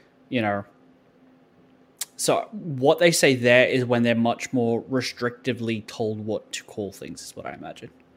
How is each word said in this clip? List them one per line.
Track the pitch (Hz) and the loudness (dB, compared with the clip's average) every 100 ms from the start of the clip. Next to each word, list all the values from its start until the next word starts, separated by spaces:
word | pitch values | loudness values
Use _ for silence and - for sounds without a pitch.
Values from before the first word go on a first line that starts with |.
| _ _ - | _ _ -6
you | 127 | -2
know. | 107 101 - _ _ _ _ _ _ _ _ _ _ _ _ - - - | -2 -4 -8 _ _ _ _ _ _ _ _ _ _ _ _ -16 -16 -6
So | - 117 - | 0 0 -2
what | 214 170 131 139 160 | -10 -8 0 2 4
they | 175 | 4
say | 165 151 123 | 4 4 4
there | 120 123 110 | 6 6 6
is | 127 120 | 2 2
when | 120 | 2
they're | 120 117 | 2 2
much | 117 - - | 2 0 -2
more | 127 117 117 | 0 0 0
restrictively | - 131 - - 120 120 131 113 113 110 - | -2 -4 -4 -4 -6 -4 -6 -4 -2 -4 -6
told | - 110 107 107 | -6 -4 -4 -4
what | 104 - | -6 -6
to | - - | -14 -12
call | - 98 | -10 -8
things, | - 85 85 | -10 -14 -14
is | - - | -16 -14
what | 90 | -14
I | |
imagine. | - 78 - - _ _ | -12 -14 -16 -18 _ _